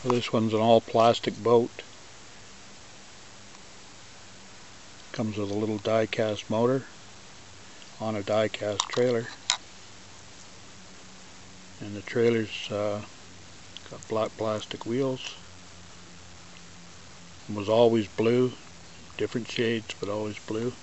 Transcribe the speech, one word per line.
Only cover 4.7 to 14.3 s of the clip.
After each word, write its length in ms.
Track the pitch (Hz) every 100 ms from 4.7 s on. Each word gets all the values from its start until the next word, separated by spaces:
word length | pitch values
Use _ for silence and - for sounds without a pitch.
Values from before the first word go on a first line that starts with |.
| - - - -
Comes 220 | - 110 104
with 140 | 101
a 60 | 101
little 240 | 110 107
die-cast 680 | 110 113 110 - 110 104 -
motor 360 | 110 120 135 - - - - - - - - - - - -
on 160 | 110 107
a 60 |
die-cast 600 | 98 107 110 - 104 101
trailer. 440 | - - 123 117 117 - - - - - - - - - - - - - - - - - - - - - - - - -
And 140 | 104 101
the 80 |
trailer's, 640 | 98 123 117 117 107 - -
uh, 320 | 104 104 104 101 - - - - - - - -
got 180 | - -
black 220 | 110 113